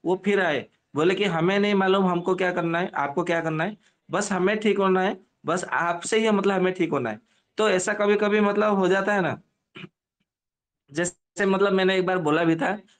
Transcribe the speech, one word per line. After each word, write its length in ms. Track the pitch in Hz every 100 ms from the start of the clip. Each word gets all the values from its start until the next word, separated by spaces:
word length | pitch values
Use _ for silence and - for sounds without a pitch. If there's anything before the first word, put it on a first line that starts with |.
| 160
वो 160 | 185 196
फिर 160 | 202
आए, 240 | 175 139 107 _ _ 139
बोले 200 | 165 190
कि 80 |
"हमें 360 | 202 165 175 202
नहीं 160 | 208 196
मालूम 300 | 190 196 185
हमको 300 | 175 175 185
क्या 160 | 185
करना 280 | 175 165 170
है, 120 | 185 151
आपको 280 | 139 180
क्या 180 | 170 170
करना 220 | 160 156
है, 140 | 180 214 _ _ -
बस 200 | 170 202
हमें 280 | 185 185 214
ठीक 180 | 214 202
होना 240 | 190 185
है, 160 | 190 190 _ _ -
बस 180 | 180
आपसे 560 | - 131 170 170 - 220
ही 120 | 220
मतलब 220 | 202 196
हमें 200 | 190 185
ठीक 180 | 185 160
होना 180 | 143 117
है।" 100 | 107 _ _ _ -
तो 120 | 214
ऐसा 240 | 185 202
कभी-कभी 460 | 208 202 208 208 214
मतलब 380 | 208 202 214 202
हो 100 | 185
जाता 260 | 196 196
है 80 | 202
ना, 200 | 165 110 _ _ _ - - _ _ _ _ _ _ _ _ _ _
जैसे 540 | 143 175 - _ - 196
मतलब 280 | 190 196
मैंने 240 | 190 190 190
एक 80 | 185
बार 120 | 185
बोला 260 | 151 156
भी 120 | 165 165
था 240 | 226 208 -